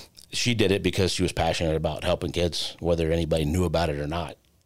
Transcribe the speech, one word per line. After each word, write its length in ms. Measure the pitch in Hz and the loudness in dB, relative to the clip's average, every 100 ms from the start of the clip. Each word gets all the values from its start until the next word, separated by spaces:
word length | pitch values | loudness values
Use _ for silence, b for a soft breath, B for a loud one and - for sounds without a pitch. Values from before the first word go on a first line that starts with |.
| B - - | B -20 -10
She 240 | - 123 110 | -4 0 2
did 160 | 95 | 4
it 100 | 95 | 4
because 300 | 87 - 90 | 2 2 0
she 100 | - | 2
was 100 | 90 | 0
passionate 440 | - 82 78 80 78 | 0 -2 0 0 0
about 280 | 80 73 | -2 -2
helping 280 | 87 85 85 | -2 -2 -2
kids, 440 | 85 85 - - - | 0 -2 -2 -6 -4
whether 320 | 85 85 80 | 0 0 2
anybody 340 | 82 78 80 76 | 0 0 0 0
knew 200 | 87 87 | 0 0
about 240 | 82 82 | 0 0
it 100 | 71 | -2
or 80 | 73 | -6
not. 280 | 85 82 - _ _ | -6 -8 -12 _ _